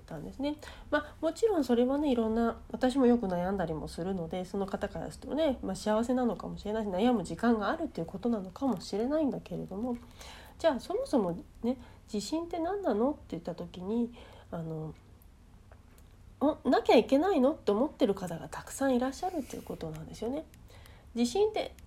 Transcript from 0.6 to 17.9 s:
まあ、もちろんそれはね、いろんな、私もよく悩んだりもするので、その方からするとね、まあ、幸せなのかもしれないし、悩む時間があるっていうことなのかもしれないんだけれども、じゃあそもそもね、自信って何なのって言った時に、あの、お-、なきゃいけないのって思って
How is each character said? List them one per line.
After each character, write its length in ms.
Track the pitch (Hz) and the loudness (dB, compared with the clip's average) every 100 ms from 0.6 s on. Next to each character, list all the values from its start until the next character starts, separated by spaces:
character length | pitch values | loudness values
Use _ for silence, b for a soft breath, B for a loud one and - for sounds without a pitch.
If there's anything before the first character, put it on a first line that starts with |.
| B B B | B B B
ま 80 | - | -2
あ、 160 | - - | -2 -4
も 120 | 311 | -4
ち 140 | 320 453 | 2 2
ろ 100 | 359 | 4
ん 60 | |
そ 120 | 269 240 | 4 4
れ 100 | 247 | 4
は 120 | 277 | 2
ね、 140 | 302 | 2
い 40 | 240 | 2
ろ 140 | 220 | 2
ん 60 | 220 | 2
な、 220 | 233 233 - | 0 -2 -8
私 280 | 233 254 277 | 0 2 6
も 80 | 247 | 6
よ 100 | 240 | 6
く 80 | 196 | 4
悩 240 | 175 180 | 0 0
ん 60 | 196 | 0
だ 80 | 165 | -2
り 80 | |
も 140 | 156 160 | -2 -6
す 140 | - | -6
る 100 | 170 | -4
の 160 | 190 160 | -4 -4
で、 160 | 185 180 | -6 -4
そ 120 | 202 | -4
の 100 | 196 | -2
方 200 | 196 202 | -4 -4
か 100 | 165 | -6
ら 120 | - | -8
す 80 | - | -10
る 80 | 269 | -6
と 60 | 285 | 0
ね、 220 | 320 247 | 2 0
ま 100 | 190 | -4
あ、 20 | 190 | -4
幸 260 | 214 214 | 2 2
せ 100 | 233 | 2
な 100 | 254 | 2
の 120 | 240 180 | 2 -2
か 120 | - | -6
も 100 | 170 | -8
し 60 | 202 | -4
れ 60 | |
な 100 | 220 | -2
い 20 | 202 | -2
し、 40 | |
悩 220 | 180 240 | 2 4
む 120 | 233 | 4
時 120 | 165 165 | 0 0
間 220 | 233 220 | 4 4
が 120 | 202 | 2
あ 60 | 302 | -2
る 100 | 330 | -4
っ 20 | |
て 120 | - | -4
い 40 | |
う 20 | 165 | -6
こ 140 | 196 | -4
と 100 | 240 | -2
な 100 | 226 | -2
の 120 | 185 | -4
か 160 | - 269 | -4 -2
も 120 | 185 | -2
し 160 | - 202 | -2 -2
れ 120 | 240 | 0
な 120 | 311 | 0
い 60 | 285 | 0
ん 60 | |
だ 80 | 165 | -2
け 140 | - 165 | -6 -8
れ 80 | 160 | -8
ど 100 | 185 | -6
も、 220 | 247 240 B B B B B B | -6 -6 B B B B B B
じ 80 | 330 | 2
ゃ 60 | |
あ 60 | 254 | 2
そ 140 | - | -2
も 140 | 392 539 | -4 2
そ 100 | 277 | 2
も 180 | 185 170 - - | 2 -2 -8 -6
ね、 140 | 233 262 B B - | -4 -4 B B -8
自 120 | 208 - | -6 -2
信 200 | 320 339 | -4 -2
っ 20 | |
て 120 | 349 | -4
何 240 | 330 403 | -2 -2
な 100 | 359 | 0
の 180 | 208 254 | 2 2
っ 20 | |
て 60 | 302 - | 0 -8
言 100 | 170 | -10
っ 40 | |
た 120 | - 160 | -8 -10
時 260 | 175 175 | -10 -10
に、 320 | 180 226 233 B B B B | -4 -2 -2 B B B B
あ 60 | 165 | -8
の、 380 | 160 160 156 - - - - - - - - - - - - - - - | -6 -6 -8 -12 -20 -20 -20 -20 -20 -20 -20 -20 -20 -20 -20 -20 -16 0
お-、 160 | 277 - - | 0 2 2
な 140 | 339 | 2
き 100 | 466 | 8
ゃ 40 | 311 | 8
い 100 | 214 | 8
け 140 | 269 | 4
な 160 | 370 349 | 4 6
い 40 | |
の 120 | 254 | 4
っ 40 | 311 | 2
て 160 | - | 0
思 140 | 208 | 2
っ 40 | |
て 180 | 254 | 2